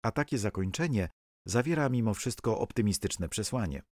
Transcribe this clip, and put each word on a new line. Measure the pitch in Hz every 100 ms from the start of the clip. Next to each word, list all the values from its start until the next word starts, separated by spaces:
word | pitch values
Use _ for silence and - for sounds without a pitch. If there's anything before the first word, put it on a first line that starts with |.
A | 113
takie | 143 143 127
zakończenie | 104 95 92 92 170 113 90 _ _ _ -
zawiera | 110 135 160 139
mimo | 123 110
wszystko | 98 127 - 120 110
optymistyczne | - - 104 95 98 - 85
przesłanie | - 104 127 95 69 -